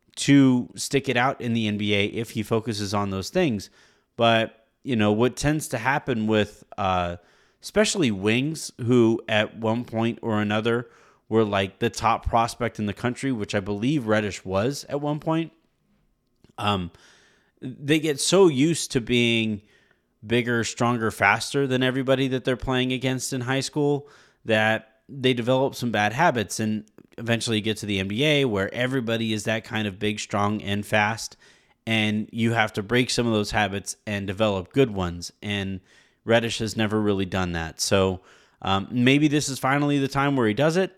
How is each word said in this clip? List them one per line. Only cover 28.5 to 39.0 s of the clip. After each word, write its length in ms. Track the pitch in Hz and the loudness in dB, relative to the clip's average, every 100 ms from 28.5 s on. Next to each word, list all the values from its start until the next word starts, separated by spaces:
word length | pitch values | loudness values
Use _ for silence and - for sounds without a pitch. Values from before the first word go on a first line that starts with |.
| 101 98 | 0 -2
everybody 580 | - 127 135 113 113 113 | -2 -4 -2 -2 -2 -2
is 120 | 107 | -4
that 180 | 110 113 | -2 -4
kind 240 | - 110 107 | -4 -6 -4
of 140 | 95 | -4
big, 180 | 107 104 | -4 -4
strong, 420 | - 104 101 107 | -4 -2 0 -2
and 240 | - 101 | -4 -6
fast, 520 | 104 107 104 110 - - _ _ _ _ - | 0 0 2 -2 -10 -14 _ _ _ _ -4
and 420 | 110 107 107 107 | 0 0 0 -4
you 200 | 117 113 | -2 0
have 200 | 117 110 | 2 0
to 100 | - | -2
break 280 | 98 120 123 | 0 0 2
some 180 | - 120 | 0 0
of 40 | |
those 200 | 110 104 | 0 0
habits 440 | 113 101 98 95 - - | 0 0 -2 -8 -10 -8
and 180 | 101 98 | -6 -4
develop 460 | 98 110 98 90 | -2 0 0 -2
good 180 | 135 131 | 2 2
ones. 400 | 101 90 87 85 - | 0 -4 -4 -12 -10
And 380 | 104 101 98 95 - _ _ _ | -6 -4 -4 -8 -12 _ _ _
Reddish 340 | - 113 117 - | 0 2 2 -4
has 180 | 110 104 | -4 -2
never 240 | 110 107 | 0 0
really 260 | 104 98 95 | 2 0 0
done 260 | 95 90 | -2 -2
that. 280 | 85 80 - | -4 -6 -6
So, 420 | - 101 95 90 - - _ _ | 0 2 2 0 -8 -20 _ _
um, 280 | 92 98 98 | -2 -2 -2
maybe 380 | 123 | 2